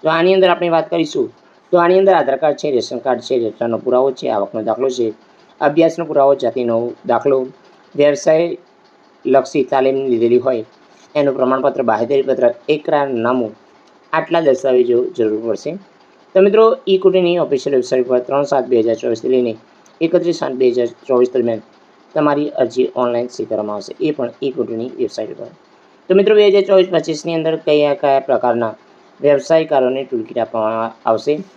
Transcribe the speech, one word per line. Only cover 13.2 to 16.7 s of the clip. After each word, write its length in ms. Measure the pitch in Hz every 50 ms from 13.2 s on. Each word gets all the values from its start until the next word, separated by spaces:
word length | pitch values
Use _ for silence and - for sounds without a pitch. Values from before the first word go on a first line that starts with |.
| 113 120 127 127 120 107 110 _ _ _ _ _ _ _ _ _ _ _
આટલા 280 | - 160 156 - 170 170
દસ્તાવેજો 640 | 165 143 131 127 - 135 127 123 123 120 120 120 123
જરૂર 440 | 120 - - 113 107 107 107 113 117
પડશે. 300 | 107 - - 151 165 202 - _ _ _ _ _ _ _ _ _ _
તો 60 | 190
મિત્રો, 360 | 190 202 196 220 226 226